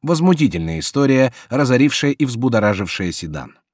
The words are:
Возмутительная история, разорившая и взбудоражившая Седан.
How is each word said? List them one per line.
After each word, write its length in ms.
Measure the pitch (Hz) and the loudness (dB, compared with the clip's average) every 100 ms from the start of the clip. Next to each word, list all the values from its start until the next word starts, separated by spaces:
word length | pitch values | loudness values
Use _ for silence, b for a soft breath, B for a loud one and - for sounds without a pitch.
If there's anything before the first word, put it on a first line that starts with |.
Возмутительная 760 | 147 165 175 170 143 87 80 80 | 0 2 2 4 2 0 -6 -6
история, 540 | - 139 139 131 131 B B | -4 0 2 4 2 B B
разорившая 640 | 131 135 123 143 - 143 | -2 2 4 2 2 -2
и 120 | 139 | 0
взбудоражившая 880 | 139 117 127 117 104 98 95 - 92 | -4 -2 0 2 0 -2 -4 -6 -6
Седан. 480 | 85 82 76 62 _ _ | -6 -10 -12 -14 _ _